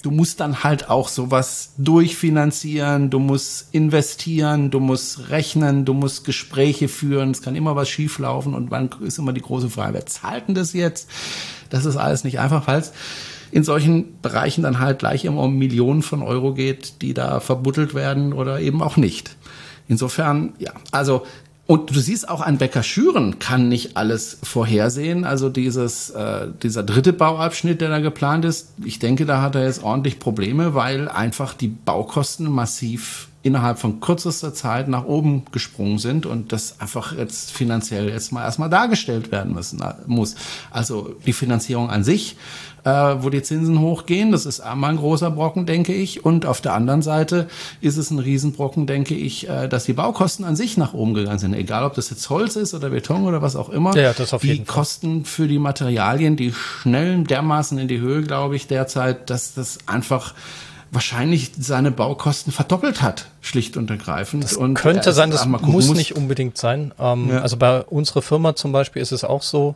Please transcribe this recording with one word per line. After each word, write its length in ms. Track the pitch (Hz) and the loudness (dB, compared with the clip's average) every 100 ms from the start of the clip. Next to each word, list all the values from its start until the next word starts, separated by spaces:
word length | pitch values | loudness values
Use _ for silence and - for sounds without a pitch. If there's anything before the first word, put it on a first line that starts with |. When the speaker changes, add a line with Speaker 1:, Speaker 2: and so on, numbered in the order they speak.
Speaker 1:
du 80 | 143 | -2
musst 300 | 151 165 - | 2 2 0
dann 220 | 151 135 | -4 0
halt 240 | 147 147 - | 0 0 2
auch 200 | 123 127 | 0 0
sowas 680 | - 127 131 131 - - 139 | -4 0 0 0 -6 -10 -2
durchfinanzieren, 1300 | 139 165 165 - 165 151 147 - 151 147 143 143 139 | 4 6 6 4 2 4 4 0 -4 -2 2 2 2
du 80 | 135 | 2
musst 500 | 139 139 - - - | 2 0 -2 -8 -4
investieren, 1000 | 156 156 151 143 - 165 160 151 151 139 | 2 4 4 2 -4 -2 0 2 2 2
du 100 | 135 | 2
musst 480 | 131 131 - - 123 | 2 0 -2 -10 -2
rechnen, 540 | 151 151 165 147 139 | -2 0 2 4 4
du 80 | 135 | 2
musst 300 | 135 139 - | 2 0 -2
Gespräche 640 | - - - 135 147 139 143 | -6 -6 -4 2 2 2 -2
führen, 420 | - 143 139 131 | -2 0 0 0
es 100 | 127 | -2
kann 120 | 127 | -4
immer 220 | 131 156 143 | -2 0 0
was 120 | 135 | -2
schieflaufen 680 | - 151 - 131 131 139 | -2 -4 -4 -4 -2 -4
und 180 | 123 123 | -4 -4
dann 160 | 123 131 - | -2 -4 -4
ist 140 | 208 147 | -8 -4
immer 140 | 135 | -4
die 100 | 127 | -4
große 260 | - 127 123 | -4 -4 -2
Frage, 260 | 110 101 | -2 -4
"Wer 120 | - - | -4 -6
zahlt 420 | - - 240 220 | -8 -8 -6 -2
denn 60 | |
das 180 | 185 170 | -2 0
jetzt?" 380 | 180 170 165 - - - - - - - | 0 -2 -2 -10 -12 -10 -10 -12 -14 -6
Das 140 | 131 | -2
ist 120 | 147 135 | 0 0
alles 280 | 147 139 | 0 0
nicht 140 | 135 127 | -2 0
einfach, 260 | 135 151 139 | 2 2 4
weil 140 | 143 | 0
es 120 | 160 - - - - - - | 0 -10 -12 -12 -14 -16 0
in 140 | - | 2
solchen 560 | 156 147 151 165 - - | 4 4 6 4 2 -6
Bereichen 400 | - 113 147 165 | -4 0 0 2
dann 160 | 151 123 | 2 2
halt 200 | 135 135 | 2 2
gleich 240 | - 135 | 0 0
immer 180 | 170 147 | 0 0
um 140 | 131 135 | 2 2
Millionen 440 | 135 120 123 151 | 2 4 4 4
von 200 | 151 147 | 0 -4
Euro 320 | 123 123 135 | -2 0 0
geht, 480 | 135 135 135 - - | 0 -2 -4 -8 -8
die 100 | 131 | -6
da 260 | 127 131 131 | -4 -2 -2
verbuddelt 540 | - 127 131 139 151 | 0 0 0 0 0
werden 380 | 139 139 139 143 | -2 -2 0 0
oder 280 | 139 131 139 | -2 -4 -2
eben 220 | 151 151 | -2 0
auch 140 | 151 - | 2 4
nicht. 400 | 117 - - - - - - - - | 4 0 -10 -18 -20 -20 -20 -20 -2
Insofern, 680 | 113 127 - 160 147 - - | 0 0 0 0 2 0 -6
ja, 140 | - - - | -12 -12 -4
also, 340 | 143 139 127 - - - _ - | -2 2 2 0 -14 -20 _ 4
und 280 | 156 156 | 4 4
du 60 | 143 | 0
siehst 280 | 131 220 - | 0 -2 -4
auch, 100 | 160 | -4
ein 160 | 147 156 | 0 2
Becker 240 | 131 - | 2 0
Schüren 560 | 107 190 320 330 107 - | 0 4 4 4 2 -2
kann 300 | - 127 123 | 0 4 4
nicht 280 | 120 - - | 2 0 -2
alles 400 | 110 113 - - | 0 0 -4 -10
vorhersehen. 840 | - 123 110 107 113 127 156 175 175 | -4 0 2 4 4 0 -2 -2 0
Also 240 | 135 135 | 0 0
dieses, 580 | 131 127 123 120 - - | 0 0 0 -2 -4 -8
äh, 360 | 110 107 104 - - | -6 -4 -4 -6 -4
dieser 200 | 117 110 | -4 -2
dritte 300 | 104 113 160 | 2 4 4
Bauabschnitt, 720 | 175 160 160 165 - 170 165 | 4 2 2 -2 0 0 0
der 80 | 160 | 0
da 80 | 151 | 0
geplant 460 | 151 151 143 160 165 | 0 0 0 2 2
ist, 220 | 160 - - | -2 -6 -12
ich 140 | 113 110 | -10 -4
denke, 280 | 117 131 147 | 0 2 2
da 160 | 135 | 2
hat 120 | 139 | 2
er 100 | 139 | 2
jetzt 180 | 131 127 | 0 0
ordentlich 360 | 107 127 135 - | -2 0 -2 -2
Probleme, 560 | - 107 98 143 170 | -4 -2 0 0 2
weil 340 | 139 120 135 147 | 2 0 -2 -4
einfach 420 | - 113 - 135 | -2 -2 -2 -6
die 160 | - 117 | -4 -4
Baukosten 840 | 110 - 85 107 151 139 - 156 | -2 -2 -2 -2 -2 -2 -4 -2
massiv 800 | 135 113 - 117 113 - - - - | 0 -2 -4 -6 -6 -8 -12 -16 -4
innerhalb 360 | 135 135 120 120 | 0 2 2 0
von 220 | 110 107 | -2 -2
kürzester 520 | - 170 175 156 156 | 0 0 -2 -4 -6
Zeit 360 | - 123 117 139 | -6 -4 -2 0
nach 160 | 127 | -2
oben 400 | 127 147 151 139 - | 0 0 2 0 -2
gesprungen 460 | 123 - - 101 104 | -6 -6 -4 -2 0
sind 280 | 117 151 151 | 0 -2 -2
und 260 | 117 104 | -6 -4
das 280 | 110 - - | -6 -6 -10
einfach 360 | 107 120 - 160 | -8 -6 -8 -8
jetzt 360 | 110 - - | -8 -8 -12
finanziell 560 | - 123 117 113 104 104 | -4 -2 -2 -4 -4 -4
jetzt 240 | 113 - | -4 -6
mal 100 | 127 | -6
erstmal 260 | 113 120 160 | -6 -4 2
dargestellt 600 | 180 240 226 - 117 117 | 2 4 0 0 -4 -2
werden 240 | 104 92 | -4 -4
müssen, 260 | 85 - - | -6 -6 -8
äh, 120 | 90 - - | -8 -10 -2
muss. 280 | 120 107 - - - - | 0 0 -4 -12 -14 -8
Also 440 | - 120 110 98 - | -6 -4 -4 -8 -4
die 80 | - | -2
Finanzierung 560 | 120 127 117 117 120 120 | 0 0 0 0 -2 0
an 140 | 104 | 2
sich, 340 | 101 208 - - - - - - | 2 2 0 -10 -16 -16 -16 -4
äh, 80 | 135 | 2
wo 400 | 139 143 135 135 | 4 4 2 0
die 120 | 139 | -2
Zinsen 380 | 135 156 165 160 | -2 0 2 4
hochgehen, 520 | 160 160 - 175 220 | 4 0 0 0 4
das 120 | 214 | 2
ist 140 | 151 - | 0 -8
einmal 300 | 113 127 139 | -6 -2 0
ein 60 | 156 | 0
großer 340 | 147 156 170 | 2 2 0
Brocken, 360 | 151 160 180 170 | 0 0 0 0
denke 280 | 165 156 | 0 0
ich. 300 | 190 190 - | 0 -4 -2
Und 220 | 160 165 151 | 2 4 2
auf 140 | 120 | 0
der 140 | - | 0
anderen 260 | 101 120 147 | 0 2 2
Seite 460 | 151 156 156 175 165 - - - | 2 2 2 0 -2 -8 -16 -4
ist 160 | 147 143 | -2 0
es 140 | 147 | -2
ein 80 | 151 | -2
Riesenbrocken, 680 | 127 139 147 143 139 165 143 | 0 0 0 -2 -2 -2 -2
denke 260 | 139 135 | 0 -2
ich, 340 | 156 147 - - | -2 -4 -6 -6
äh, 200 | 135 131 | -4 -2
dass 160 | 123 | -2
die 80 | - | 0
Baukosten 520 | 123 214 226 185 - | 0 -2 0 0 0
an 120 | 180 156 | -4 -2
sich 200 | 233 185 | 0 0
nach 160 | 151 | 0
oben 220 | - 110 | 0 0
gegangen 240 | 104 101 104 | 0 -2 -2
sind. 160 | 95 | -2
Egal, 300 | 101 92 110 | -2 -2 -2
ob 100 | 139 | -2
das 160 | 135 - | -2 -6
jetzt 180 | 107 - | -8 -4
Holz 260 | 151 226 214 | -2 -2 -2
ist 180 | 208 | -4
oder 160 | 160 139 | -4 -4
Beton 340 | 131 - 175 | -4 -2 0
oder 160 | 190 160 | 0 0
was 140 | 143 | 0
auch 140 | 135 - | -2 -4
immer. 260 | 135 180 | 0 2
Speaker 2:
Ja, 80 | 190 | 4
ja, 100 | 131 | 4
das 200 | 117 120 | 2 -2
auf 80 | 131 | 0
Speaker 1:
Die 60 | 143 | 2
Speaker 2:
jeden 180 | 147 104 | 0 0
Fall. 80 | |
Speaker 1:
Kosten 500 | 147 151 - 165 160 | -2 -2 -4 -4 -2
für 220 | 147 - 156 | -4 -2 2
die 140 | 147 | 2
Materialien, 760 | 143 135 131 117 101 139 156 151 | 0 0 0 2 2 4 4 4
die 160 | 123 | 0
schnellen 720 | 113 - - 123 127 170 180 | -2 -8 -2 2 2 2 2
dermaßen 540 | 143 135 156 151 147 139 | 2 2 2 0 0 -2
in 80 | 131 | -2
die 140 | 123 | -2
Höhe, 220 | 123 147 | 0 -2
glaube 340 | 151 139 139 139 | -2 -2 -2 -2
ich, 100 | - | -2
derzeit, 640 | 131 135 135 127 123 - | -2 -2 0 0 -2 -4
dass 240 | 123 - | -6 -6
das 240 | - 123 - - | -8 -8 -10 -4
einfach 480 | 113 113 131 - - - - - - - | -4 0 -2 -2 -14 -18 -18 -18 -20 -6
wahrscheinlich 600 | 123 - 117 143 170 123 - | -4 -2 -2 2 2 0 -6
seine 320 | 127 131 139 | -2 2 2
Baukosten 600 | 123 127 139 151 139 - | 2 -2 0 -2 0 -2
verdoppelt 520 | - - 180 285 - | -4 0 2 0 2
hat, 240 | 131 - - - | 0 -2 -10 -14
schlicht 340 | - 131 107 - | -4 -2 -2 -4
und 140 | 110 | -4
ergreifend. 520 | 107 95 80 101 147 | -4 -4 -6 -4 -4
Speaker 2:
Das 100 | 135 | -2
Speaker 1:
Und 180 | - 127 | 0 2
Speaker 2:
könnte 380 | 135 156 185 185 | 2 4 4 4
Speaker 1:
er 20 | |
Speaker 2:
sein, 160 | 147 160 | 4 4
Speaker 1:
ist 60 | |
Speaker 2:
das 80 | 151 | 4
Speaker 1:
einmal 180 | 123 123 | 2 2
gucken 140 | 151 | 4
Speaker 2:
muss 140 | 175 139 | 6 6
Speaker 1:
muss. 100 | 160 | 4
Speaker 2:
nicht 180 | 156 151 | 2 -2
unbedingt 400 | 135 135 127 - | -2 0 -2 -2
sein. 380 | 117 135 143 - | -2 -2 -4 -2
Ähm, 300 | 127 123 131 | 0 2 2
Speaker 1:
Ja. 140 | 127 | 2
Speaker 2:
also 160 | 131 117 | 0 4
bei 240 | 127 131 | 4 4
unserer 400 | - 147 147 143 | 0 -2 0 0
Firma 340 | - 156 165 151 | 2 2 2 0
zum 160 | 143 | 0
Beispiel 300 | 135 139 131 | 0 0 -2
ist 100 | 123 | -4
es 100 | 127 | -4
auch 200 | - 139 | -2 -2
so, 320 | - 147 143 | 0 0 0